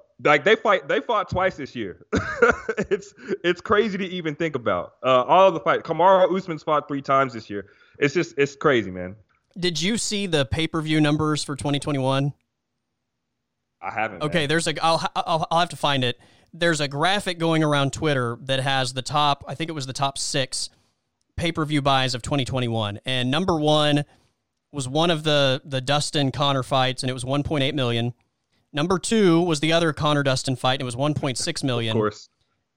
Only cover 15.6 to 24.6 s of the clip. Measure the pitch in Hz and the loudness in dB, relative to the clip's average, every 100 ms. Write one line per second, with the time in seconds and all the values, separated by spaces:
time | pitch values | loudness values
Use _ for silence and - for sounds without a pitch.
15.6 | 175 - 151 139 127 - _ _ _ 160 | 0 -2 -2 0 -2 -4 _ _ _ -2
16.6 | 170 156 143 143 165 202 190 175 165 160 | 0 0 -2 0 0 0 -2 -2 0 2
17.6 | 156 147 139 - 156 135 120 120 135 135 | 2 2 0 0 -2 0 -2 -6 -4 -2
18.6 | 131 135 127 131 - 147 147 139 - 135 | 0 0 -2 -6 -4 0 2 0 -4 -8
19.6 | 165 156 131 127 139 - - 151 127 - | -8 -8 -8 -4 -4 -4 -4 -4 -4 -6
20.6 | - _ _ _ _ _ _ - 170 165 | -8 _ _ _ _ _ _ -6 -4 -2
21.6 | 147 151 139 135 131 120 - 143 123 131 | -2 0 2 2 2 -2 -4 -2 -2 -2
22.6 | 123 113 107 101 - 131 127 147 190 165 | -2 -2 -4 -6 -6 -2 0 0 0 2
23.6 | 151 151 147 147 147 _ _ _ _ _ | 4 4 4 2 -2 _ _ _ _ _